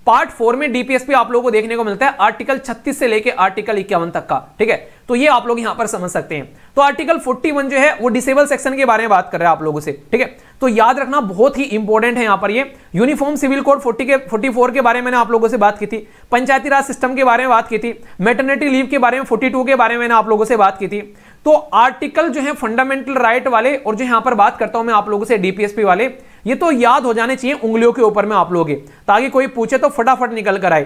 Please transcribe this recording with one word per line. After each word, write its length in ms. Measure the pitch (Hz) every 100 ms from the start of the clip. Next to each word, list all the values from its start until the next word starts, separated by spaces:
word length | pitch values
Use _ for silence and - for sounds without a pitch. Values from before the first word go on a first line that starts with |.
| -
पार्ट 220 | 240 330
फ़ोर 260 | - 226 247
में 160 | 294
डीपीएसपी 420 | 247 247 262 254
आप 180 | 269 233
लोगों 120 | 240
को 80 | 247
देखने 240 | 214 220 233
को 80 |
मिलता 220 | 220 196 269
है 100 | 269
आर्टिकल 360 | 208 220 240 269
छत्तीस 420 | 262 233 - 262
से 80 | 254
लेके 220 | 214 226
आर्टिकल 460 | 240 190 190 208 208
इक्यावन 340 | 190 180 170
तक 140 | 165 -
का, 120 | 139 - -
ठीक 100 | 214
है, 80 | - - - -
तो 80 | 240
ये 120 | 294
आप 200 | 254 240
लोग 120 | 233
यहाँ 140 | 226 170
पर 120 | 214
समझ 220 | 208 180
सकते 240 | 175 151 156
हैं। 180 | 131 - - -
तो 60 |
आर्टिकल 360 | 285 285 294 330
फ़ोर्टी 320 | 254 247 320
वन 180 | 285 277
जो 80 | 269
है 160 | 285 269
वो 80 | 240
डिसेबल 360 | 233 262 269 285
सेक्शन 300 | 262 269 269
के 80 | 262
बारे 180 | 220
में 60 | 226
बात 200 | 190 185
कर 80 | 170
रहा 100 | 170
है 60 | 156
आप 80 |
लोगों 160 | 156 151
से, 120 | 151 139 -
ठीक 100 | 247
है, 140 | 254 - - -
तो 60 | 262
याद 320 | 220 226 262
रखना 200 | 262 285
बहुत 360 | 214 185 262 240
ही 60 |
इंपॉर्टेंट 540 | 277 208 208 220 233 240
है 60 |
यहाँ 140 | 226 190
पर 140 | 202
ये। 200 | 220 269 - - 165
यूनिफॉर्म 400 | 247 302 277 294
सिविल 260 | 269 277
कोड 180 | 269 277
फ़ोर्टी 260 | 247 226 254
के, 120 | 269
फ़ोर्टी 300 | 269 220 262
फ़ोर 220 | 240 247
के 100 | 247
बारे 180 | 240 240
में 60 | 247
मैंने 120 | 247
आप 140 | 233
लोगों 160 | 233 220
से 100 | 233
बात 220 | 202 208
की 80 | 208
थी, 200 | 220 - - -
पंचायती 380 | 240 254 269 285
राज 140 | 277 269
सिस्टम 300 | 247 254 254
के 80 |
बारे 200 | 254 233
में 60 | 254
बात 180 | 233 233
की 80 | 220
थी, 160 | 233 226 - -
मैटरनिटी 480 | 190 226 262 277 294
लीव 160 | 262 262
के 120 | 277
बारे 200 | 240 254
में 80 | 269
फ़ोर्टी 240 | 220 254
टू 140 | 240
के 120 | 247 269
बारे 200 | 226 240
में 40 |
मैंने 140 | 240
आप 160 | 226 214
लोगों 160 | 214 214
से 120 | 226
बात 200 | 190 -
की 80 | 190
थी। 140 | 202 202 - - - 302
तो 80 |
आर्टिकल 760 | 302 - 202 247 254 285 320 330
जो 120 | 269
है 120 | 277
फंडामेंटल 600 | 285 220 233 262 269 247 269
राइट 320 | 240 240 262
वाले 280 | 233 240 285
और 180 | 208 220
जो 80 | 254
यहाँ 160 | 226
पर 120 | 240 233
बात 220 | 208 -
करता 200 | 214 233
हूं 80 | 233
मैं 80 |
आप 160 | 214 202
लोगों 160 | 208 226
से 120 | 226
डीपीएसपी 460 | 185 190 202 214
वाले, 260 | 202 180 254 - - - 202
ये 100 | 262
तो 160 | 339
याद 320 | 262 233 269
हो 100 | 254
जाने 220 | 226 233 262
चाहिए 200 | 247 285
उंगलियों 340 | 226 226 233
के 80 | 233
ऊपर 240 | 220 208 202
में 100 | 208
आप 160 | 170
लोगों 120 | 175 156
के, 80 | 143 - - -
ताकि 220 | 208 262
कोई 180 | 262 262
पूछे 300 | 262 226 269
तो 120 | 285
फटाफट 440 | 285 233 254 240
निकल 240 | 226 202 196
कर 160 | 185
आए, 100 | 156